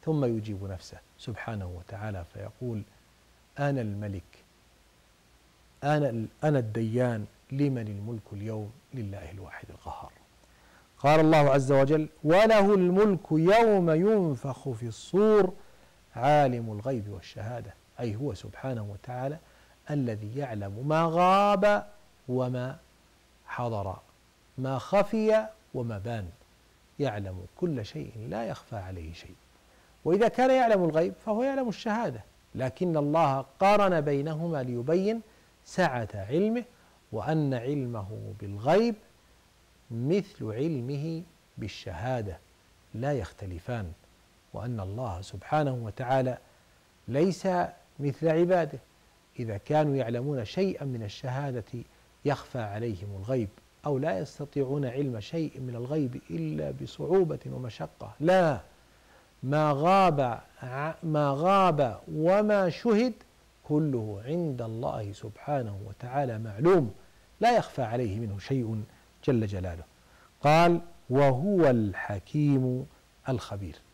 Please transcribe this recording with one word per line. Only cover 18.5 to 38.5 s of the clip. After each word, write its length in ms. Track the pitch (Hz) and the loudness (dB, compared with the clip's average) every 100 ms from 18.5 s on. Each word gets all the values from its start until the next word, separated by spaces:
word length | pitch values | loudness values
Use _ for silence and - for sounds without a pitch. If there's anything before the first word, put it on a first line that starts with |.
| - 135 123 104 | -10 -8 -6 -8
وتعالى 460 | 95 - 123 135 151 - _ _ _ - | -12 -12 -8 -6 -8 -14 _ _ _ -6
الذي 460 | 147 123 110 107 123 | -2 -2 -4 -8 -8
يعلم 520 | 139 107 98 101 139 | -8 -6 -8 -6 -2
ما 220 | 156 165 | 2 2
غاب 760 | 165 180 190 202 202 208 208 - - _ _ - | 4 4 6 4 4 4 2 -2 -20 _ _ -6
وما 500 | 127 127 127 127 147 _ _ _ _ _ _ - | -4 -2 -4 -6 -10 _ _ _ _ _ _ -14
حضر، 520 | - 123 110 98 90 _ _ _ _ _ - | -8 -6 -4 -6 -10 _ _ _ _ _ -8
ما 200 | 131 135 | -6 -6
خفي 680 | - 196 202 220 214 214 220 - _ | 0 2 2 2 4 2 2 -12 _
وما 240 | 139 120 104 | -8 -6 -6
بان، 320 | 104 117 90 - _ _ _ _ _ - | -6 -6 -8 -14 _ _ _ _ _ -4
يعلم 460 | 139 107 95 92 87 - | -4 -4 -8 -10 -14 -6
كل 280 | 180 135 104 | -4 -4 -6
شيء 260 | 156 123 113 113 | -10 -12 -12 -8
لا 160 | 196 226 | -6 -6
يخفى 300 | 143 - 110 | -10 -10 -12
عليه 380 | 92 92 80 | -10 -12 -12
شيء. 220 | 82 - 90 _ _ _ _ _ _ - | -14 -18 -20 _ _ _ _ _ _ 0
وإذا 220 | 190 226 | 4 4
كان 240 | 196 254 | 4 4
يعلم 320 | 262 233 208 | 6 6 4
الغيب 300 | 170 156 180 190 - | 4 2 0 -2 -4
فهو 180 | 214 | -2
يعلم 260 | 262 269 247 | 0 -2 -4
الشهادة، 540 | 185 233 214 214 117 - _ _ - | -6 -4 -4 -4 -6 -14 _ _ -6
لكن 420 | 127 - 180 160 | -6 -2 0 0
الله 480 | 143 156 156 135 131 _ | 2 2 2 2 -4 _
قارن 420 | 190 208 196 170 | 4 6 4 2
بينهما 640 | 147 143 147 156 170 151 | 2 0 -2 -4 -4 -4
ليبين 580 | 127 120 123 175 190 226 - _ _ _ - | -4 -4 0 0 0 -4 -8 _ _ _ -10
سعة 420 | - 175 127 110 | -2 0 0 -6
علمه، 500 | 104 95 147 214 233 - _ _ _ _ | -8 -4 0 0 0 -6 _ _ _ _
وأن 420 | 110 139 160 143 | -6 -2 0 0
علمه 800 | 127 120 147 123 117 98 107 104 101 | -2 -4 -4 -4 -6 -10 -12 -12 -12
بالغيب 560 | 101 | -10